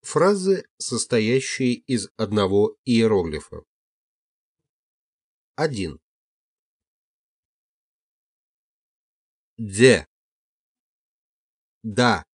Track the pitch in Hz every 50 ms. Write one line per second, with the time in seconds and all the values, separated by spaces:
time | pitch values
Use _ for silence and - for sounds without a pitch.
0 | _ - - 151 165 196 208 190 185 196 196 175 - _ _ _ - - 123 113
1 | - - 127 113 110 110 123 135 131 - - - 135 123 120 - _ - 120 113
2 | 104 - _ - 110 98 104 104 98 92 98 101 104 107 - _ _ 131 120 113
3 | 113 110 107 95 87 82 76 73 - - - 80 _ _ _ _ _ _ _ _
4 | _ _ _ _ _ _ _ _ _ _ _ _ _ _ _ _ _ _ _ _
5 | _ _ _ _ _ _ _ _ _ _ _ - 151 156 135 101 92 80 71 -
6 | _ _ _ _ _ _ _ _ _ _ _ _ _ _ _ _ _ _ _ _
7 | _ _ _ _ _ _ _ _ _ _ _ _ _ _ _ _ _ _ _ _
8 | _ _ _ _ _ _ _ _ _ _ _ _ _ _ _ _ _ _ _ _
9 | _ _ _ _ _ _ _ _ _ _ _ - 113 101 95 104 120 131 113 87
10 | - _ _ _ _ _ _ _ _ _ _ _ _ _ _ _ _ _ _ _
11 | _ _ _ _ _ _ _ _ _ _ _ _ _ _ _ _ - 113 101 117
12 | 123 120 107 85 - _